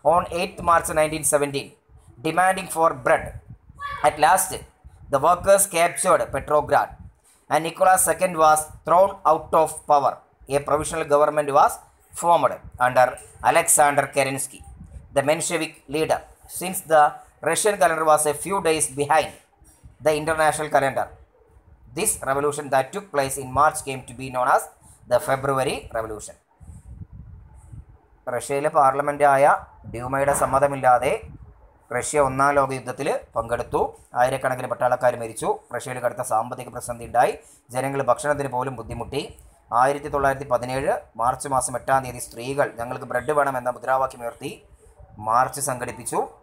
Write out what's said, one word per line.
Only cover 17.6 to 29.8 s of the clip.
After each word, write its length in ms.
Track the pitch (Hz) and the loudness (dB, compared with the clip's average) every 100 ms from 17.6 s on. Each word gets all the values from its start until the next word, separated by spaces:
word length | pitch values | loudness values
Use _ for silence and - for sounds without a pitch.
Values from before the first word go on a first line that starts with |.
| 214 202 | 0 2
calendar 280 | 175 160 | 0 2
was 200 | 160 151 151 | 4 4 2
a 80 | 143 | -2
few 180 | 170 196 | -4 -2
days 360 | 160 156 143 131 | 0 0 -2 -4
behind 340 | 143 156 131 - _ _ _ _ - _ | 0 0 0 -10 _ _ _ _ -20 _
the 100 | 143 151 | -2 0
international 460 | 151 160 156 143 156 | -2 2 2 0 0
calendar, 380 | 147 135 120 101 - _ _ _ _ _ _ - | 0 0 -2 -8 -10 _ _ _ _ _ _ -14
this 160 | 160 208 - | -4 -4 -4
revolution 460 | 131 135 147 143 143 | -2 -2 -2 -4 -2
that 160 | 135 131 | -2 -2
took 180 | 196 196 | -10 -6
place 220 | 143 135 139 | -4 -4 -6
in 140 | 127 | -6
March 260 | 131 151 - | 2 2 0
came 180 | 139 131 - | -10 -10 -12
to 80 | 117 | -14
be 140 | 131 | -8
known 160 | 127 127 | -2 2
as 140 | 190 - _ _ _ - | 2 0 _ _ _ -2
the 100 | 123 - | -2 0
February 480 | 131 139 135 131 247 - 113 | -2 -2 -2 -2 -6 -8 -8
Revolution. 380 | 110 107 - - _ _ - - - - - - - - - - - - - - _ _ - | -8 -10 -14 -20 _ _ -20 -20 -20 -20 -18 -20 -20 -20 -20 -20 -20 -20 -20 -20 _ _ -8
റഷ്യയിലെ 400 | 120 - 139 151 | -8 -4 -2 0
പാർലമെന്റായ 880 | 156 135 135 143 143 143 135 147 151 - - | 4 4 2 -4 2 4 6 4 4 -2 -20